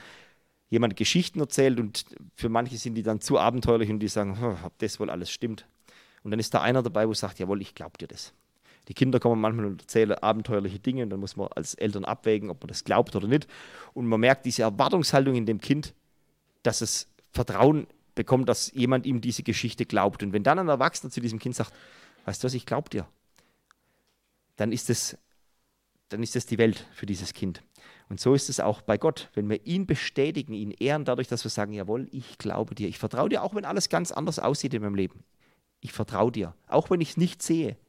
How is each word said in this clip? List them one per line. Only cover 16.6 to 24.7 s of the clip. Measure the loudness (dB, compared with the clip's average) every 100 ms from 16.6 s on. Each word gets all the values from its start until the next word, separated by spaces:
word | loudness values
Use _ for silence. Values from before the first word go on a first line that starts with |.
dass | -2 0
es | -2 -4 -6 _ _
Vertrauen | -4 -2 6 6 6 0 _ _
bekommt, | -6 2 2 4
dass | 0 0
jemand | 0 2 2 0
ihm | -2
diese | -2 -4
Geschichte | -2 -2 -2 -4 -2
glaubt. | 2 2 2
Und | -2
wenn | 0
dann | 2 2
ein | 2
Erwachsener | 2 0 -2 -8
zu | -6
diesem | -4 -4
Kind | -6
sagt, | -4 -6 -10 -20 -20 -20 _
"Weißt | -8 -4
du | -4
was, |
ich | -4 -4
glaub | -6 -4
dir", | -6 -8 _ _ _ _ _ _ _ _ _ _ _ _ _ _ -4
dann | -2